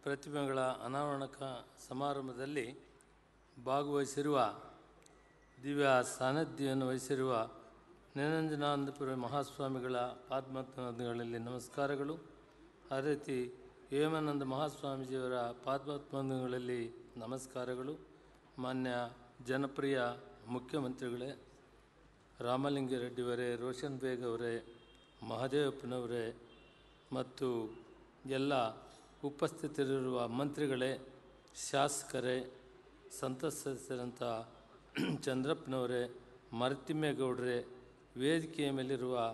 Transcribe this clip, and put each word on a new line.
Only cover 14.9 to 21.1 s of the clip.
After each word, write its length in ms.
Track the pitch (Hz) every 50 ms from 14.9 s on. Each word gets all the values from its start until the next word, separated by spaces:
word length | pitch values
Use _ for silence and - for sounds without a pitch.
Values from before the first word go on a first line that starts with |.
| 135 135 131 127 131 131 127 127 127 123 120 117 120 120 -
ಪಾದಪದ್ಮಗಳಲ್ಲಿ 1160 | 135 135 139 135 143 147 143 143 - - 139 135 135 135 131 127 127 123 127 123 123 123 120 117 113 - - - - - 123 113
ನಮಸ್ಕಾರಗಳು. 680 | 117 127 131 131 - - 127 123 123 127 123 127 139 156 160 - - - - - - - - - - - - 127
ಮಾನ್ಯ 320 | 127 127 131 131 127 123 120 120 120 120 - - - - - 123 120
ಜನಪ್ರಿಯ 500 | 131 135 143 135 139 - 139 139 139 131 120 120 120 123 - - - - - 113 120
ಮುಖ್ಯಮಂತ್ರಿಗಳೇ, 720 | 127 123 - - 156 135 127 127 127 131 123